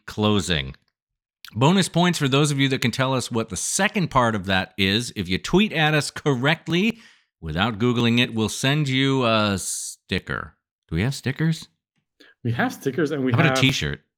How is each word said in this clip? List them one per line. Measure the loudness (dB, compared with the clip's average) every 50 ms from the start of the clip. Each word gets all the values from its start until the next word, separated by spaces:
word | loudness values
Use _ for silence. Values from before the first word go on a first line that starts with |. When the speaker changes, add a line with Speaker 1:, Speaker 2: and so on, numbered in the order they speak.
| _
Speaker 1:
closing. | -12 -4 0 2 2 2 2 0 0 -2 -2 -2 -6 -10 -14 _ _ _ _ _ _ _ _ _ _ _ _ -20 -12 -2
Bonus | 2 4 4 4 4 2 2
points | 2 2 2 2 2 0
for | 0
those | 2 2 2 2 2
of | 2 2
you | 0 0
that | 0 0
can | 0 -2
tell | 0 0 -2 0 0
us | -2 -4 -2
what | -4 -4 -4 -4
the | -6
second | -6 -6 -4 -2 0 0 0 0 0 -2 0
part | 2 2 2 2 2
of | 0 -2
that | 0 0 0 0 -2 _
is. | 0 2 2 2 0 0 -4 -6
If | -8 -4 -2
you | -2 -4
tweet | -2 2 2 2 2 2 2
at | 0 0 2 2
us | 0 0 -2
correctly | -8 -4 -2 0 0 2 2 0 0 -2 -2 -2 -2 0 0 0 -2 -4 -12 -20 _ _ _ _ _ _
without | -10 -6 -2 0 0 0 0 0
Googling | 0 0 2 2 2 2 2 2
it, | 0 0 0
we'll | -2 -2 -2
send | -2 -2 -2 -2 0 0 0 0
you | 0 0 0 0 0 0 2
a | 2 2 2 2 0 0 -2
sticker. | -4 -6 -8 -8 -8 -10 -14 -16 _ _ -6 -4 -4 -4 -6 -8 -8 -10 -16 _ _ _ _ _ _ _
Do | -2
we | -2 0
have | -2 -2
stickers? | -4 -6 -6 -4 -2 0 0 0 -2 -6 -14 _ _ _ _ _ _ _ _ _ _ -20 -20 _ _ -6
Speaker 2:
We | -4 -2
have | 0 -2 -2 -4
stickers | -4 -6 -4 -2 0 -2 -2
and | -2 -2 0
we | 0 2
Speaker 1:
How | 2
about | 2 2
Speaker 2:
have | 4 4
Speaker 1:
a |
t-shirt? | 2 2 2 0 -2 -4 -6 -8 -12 _ _